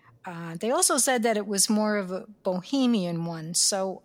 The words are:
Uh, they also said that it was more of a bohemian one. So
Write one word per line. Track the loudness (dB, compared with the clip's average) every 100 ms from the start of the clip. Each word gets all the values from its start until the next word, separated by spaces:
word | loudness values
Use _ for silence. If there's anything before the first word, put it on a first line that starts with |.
| -20 -18 -14
Uh, | -10 -10 -6
they | -2
also | 2 2 2
said | 2 2
that | 2 0
it | -2
was | 0 2
more | 2 2 0
of | -2
a | -8 -10 -6
bohemian | -4 -4 -2 2 4 2 0 -2 -4
one. | -6 -4
So | 0 2 2 -2 -6